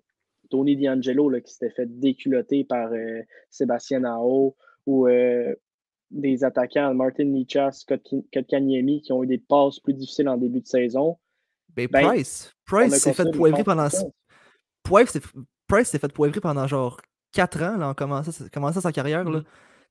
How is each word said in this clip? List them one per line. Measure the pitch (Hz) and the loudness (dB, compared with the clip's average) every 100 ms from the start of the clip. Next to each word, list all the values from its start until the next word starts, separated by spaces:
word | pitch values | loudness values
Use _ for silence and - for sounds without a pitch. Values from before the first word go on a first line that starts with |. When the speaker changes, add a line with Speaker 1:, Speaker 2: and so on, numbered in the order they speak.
| _ _ _ _ _ | _ _ _ _ _
Speaker 1:
Tony | 135 139 139 | 0 2 2
DiAngelo, | 139 131 127 135 147 | 0 0 0 2 2
là, | 120 | -2
qui | - | -6
s'était | - 117 | -8 -8
fait | - 120 120 | -6 -8 -2
déculotter | 135 131 139 127 117 143 | -2 0 -2 -2 0 -2
par, | 135 123 113 | 0 -4 -4
euh, | 117 113 113 - - _ | -6 -6 -10 -12 -20 _
Sébastien | - 127 120 - 131 | -4 -2 -2 -2 -4
Aho | 123 117 120 135 135 - _ _ - | -2 -2 0 2 0 -2 _ _ -2
ou, | 135 127 | 2 4
euh, | 123 123 123 123 - _ _ _ _ _ | 4 2 0 -2 -8 _ _ _ _ _
des | - 139 127 | -6 -2 0
attaquants, | 131 131 123 147 143 | 0 0 -2 0 0
Martin | 127 131 127 | 0 0 0
Necas, | 143 139 123 143 135 135 - | 0 0 -2 -2 -2 -4 -6
Kotki-, | 135 - 139 - | -6 -4 -8 -4
Kotkaniemi, | 139 131 139 135 131 131 147 | -6 -2 0 0 0 0 -2
qui | - | -2
ont | 127 | -2
eu | 127 | 0
des | 123 | -2
passes | - 143 139 139 | 2 4 4 0
plus | - | -6
difficiles | 135 131 - 143 | -6 -6 -2 -2
en | 123 | 0
début | 123 123 | -2 -4
de | - | -2
saison. | 127 123 127 160 170 _ _ _ _ _ | 0 0 0 -2 -4 _ _ _ _ _
Speaker 2:
Ben, | - 123 | -8 0
Speaker 1:
Ben, | 139 156 | 2 4
Speaker 2:
Price, | 233 131 - - _ - | 2 -4 -10 -18 _ -2
Speaker 1:
on | 92 | 2
a | |
Speaker 2:
Price | 254 277 | 4 4
s'est | 156 | 2
fait | 131 | 0
Speaker 1:
continué | 165 | -2
de | 151 | 4
Speaker 2:
poivrer | 160 151 | 4 4
Speaker 1:
faire | |
Speaker 2:
pendant | 208 165 | 2 0
Speaker 1:
confiance. | 143 185 175 - _ _ _ _ _ _ | 0 0 -4 -10 _ _ _ _ _ _
Speaker 2:
Price | - 196 247 | 2 4 4
s'est, | 151 - 135 127 _ - | 0 -8 -18 -20 _ 0
Price | 202 247 | 2 2
s'est | 147 | -2
fait | 143 | -4
poivrer | - 147 175 | 0 0 0
pendant | 175 143 131 | -2 -2 -2
genre | 139 123 - _ _ _ | -2 -4 -6 _ _ _
quatre | - 180 156 | -2 -2 0
ans, | 170 220 | -4 -2
là, | 143 | -4
en | |
commençant | 139 143 139 151 | -4 -4 -4 -6
sa, | - 127 | -10 -12
commençant | 147 143 175 | -4 -4 -2
sa | 175 | -4
carrière, | 147 135 156 180 | -4 -4 -4 -2
là. | 156 | -4
Speaker 1:
Mhm. | 156 _ _ _ _ | -6 _ _ _ _